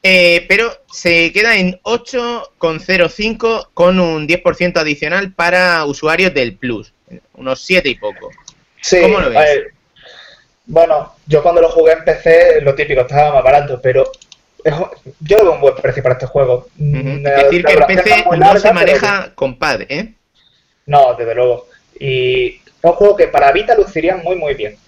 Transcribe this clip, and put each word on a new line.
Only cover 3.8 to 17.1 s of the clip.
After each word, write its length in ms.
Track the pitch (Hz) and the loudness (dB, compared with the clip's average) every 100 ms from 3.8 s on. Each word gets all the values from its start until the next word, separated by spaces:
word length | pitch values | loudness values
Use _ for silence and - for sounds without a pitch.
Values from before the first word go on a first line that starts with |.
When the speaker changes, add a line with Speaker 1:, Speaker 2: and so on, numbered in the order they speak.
| 175 185 | 2 2
Speaker 1:
un 280 | 170 156 151 | 0 -4 -4
diez 140 | 175 | -2
por 140 | 175 156 | -2 -2
ciento 240 | 175 175 | -4 -2
adicional 540 | 156 147 151 180 196 | -4 -6 -4 -6 -6
para 500 | 190 170 180 180 170 147 | -4 0 2 0 0 -2
usuarios 500 | 139 156 165 185 147 | -4 -4 0 -2 -2
del 200 | 120 98 | -6 -6
Plus. 380 | 127 110 - _ _ 180 _ | -10 -10 -12 _ _ -20 _
Unos 260 | _ 131 131 | _ -10 -8
siete 300 | - 185 147 | -2 -2 -2
y 60 | 113 | -6
poco. 340 | 104 98 - - - _ _ _ | -10 -12 -20 -20 -20 _ _ _
Speaker 2:
Sí, 220 | - 180 | -2 2
Speaker 1:
¿Cómo 180 | 170 208 | 2 2
lo 80 | 143 | 0
ves? 60 | 120 | 2
Speaker 2:
a 40 | |
ver, 320 | 151 143 - _ _ _ - - - _ _ _ - | 2 0 -4 _ _ _ -20 -20 -20 _ _ _ -2
bueno, 480 | 165 165 151 - _ - | 0 2 0 -4 _ -2
yo 160 | 151 | 0
cuando 200 | 165 170 | 2 2
lo 80 | 165 | 2
jugué 240 | 165 160 | 4 4
en 100 | 160 | 2
P 120 | 175 156 | 0 -2
C, 460 | 170 165 175 156 | 2 4 6 4
lo 140 | 143 139 | 2 -2
típico, 260 | 147 135 | -2 -2
estaba 320 | 123 139 151 | 0 0 2
más 100 | 139 | 2
barato, 380 | 127 143 143 123 | 4 2 0 -4
pero 300 | 127 131 127 - _ - _ _ | -2 0 -2 -6 _ -20 _ _
es, 100 | 160 147 185 - 131 - | -6 -4 -10 -12 -20 -20
yo 160 | 151 208 | 0 2
le 60 | |
doy 100 | 190 | 2
un 80 | 151 | 2
buen 140 | 139 - | 0 0
precio 280 | 131 139 | -4 -2
para 100 | 127 | -4
este 140 | 123 127 | -4 -4
juego. 400 | 143 131 123 - _ | -2 0 -2 -6 _
Speaker 1:
Ujú. 80 | 147 | -6
Speaker 2:
Mm, 400 | 135 135 | -4 -6